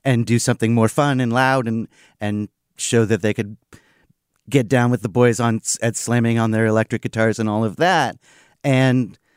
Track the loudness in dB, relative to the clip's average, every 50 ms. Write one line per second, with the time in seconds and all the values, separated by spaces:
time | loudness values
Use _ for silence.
0 | -2 0 0 0 0 0 0 0 0 0 0 0 0 0 2 2 2 2 2 0
1 | 0 0 0 0 -2 0 0 0 2 2 0 0 -2 -2 -4 -4 -6 -10 _ _
2 | _ _ _ _ -6 -6 -4 -4 -6 -8 _ _ _ _ _ -10 -6 0 2 2
3 | 2 2 0 0 0 -2 -2 -2 -6 -6 -10 -16 _ _ -20 -20 _ _ _ _
4 | _ _ _ _ _ _ _ _ _ -2 0 0 2 2 2 2 4 2 0 0
5 | -2 -2 2 2 4 4 4 2 0 0 -2 -2 -4 -6 -6 -4 -4 -4 -4 -6
6 | -4 -2 0 0 2 2 0 0 0 0 0 0 2 2 2 0 0 -2 -4 -6
7 | -6 -6 -2 0 0 0 0 -2 -2 -2 -2 -2 -2 -4 -2 0 0 2 2 0
8 | 0 -2 -6 -10 _ _ _ _ _ _ _ _ -2 0 2 2 2 2 2 0
9 | -2 -4 -8 -18 _ _ _